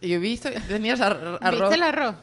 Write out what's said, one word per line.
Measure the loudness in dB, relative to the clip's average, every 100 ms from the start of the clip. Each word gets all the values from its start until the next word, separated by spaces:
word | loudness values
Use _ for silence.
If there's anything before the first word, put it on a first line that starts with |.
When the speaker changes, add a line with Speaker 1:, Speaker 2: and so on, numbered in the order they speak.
Speaker 1:
yo | -2 0
he |
visto | 0 -4 -6
que | -6
tenías | -4 -2 -2 2
ar-, | 2 0 -4
Speaker 2:
¿Viste | -2 0
Speaker 1:
arroz. | 2 4
Speaker 2:
el | 4
arroz? | 4 2 -2 -4